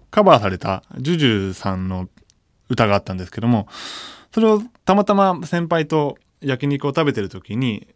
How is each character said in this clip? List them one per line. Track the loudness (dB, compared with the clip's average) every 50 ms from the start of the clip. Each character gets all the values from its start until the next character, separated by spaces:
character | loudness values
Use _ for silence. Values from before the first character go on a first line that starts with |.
| _ _
カ | 0 4
バ | 6 6 6 6
ー |
さ | 4 0
れ | -4
た | -4 -4 -4 -6 -6 -8 -12 -12
ジ | -8 -4 -2
ュ | 0 2
ジ | 2
ュ | 2 2 2 -2 -4
さ | -6 -6 -4 -4 -4
ん | -4 -4 -4
の | -4 -6 -8 -10 _ _ _ _ _ _ _ _ _ _ _ -4
歌 | 0 2 2
が | 4 2
あ | 2
っ | 0
た | -4
ん | -10 -10
で | -10
す | -12
け | -8 -4
ど | 0 2
も、 | 2 0 0 -4 -10 -16 -16 -14 -14 -16 -16 -18 -20 -20 -16 _
そ | -2 2
れ | 4
を | 4 4 2 0 -4 _ _ 0
た | 2 2
ま | 4 4
た | 2
ま | 4 4 4 2 2 -2 -4
先 | -4 -4 -2 -2 0
輩 | 0 0 0
と | 0 0 -2 -2 -2 -6 -10 _ _ _ _
焼 | -4 -4 -4 -2 -2
肉 | -2 -2 -2 -4
を | -2
食 | -2 0 0
べ | 0
て | 0 -2
る | -4 -6
時 | -8 -12 -12 -8 -6 -4
に、 | -2 -4 -4 -6 -10 _ _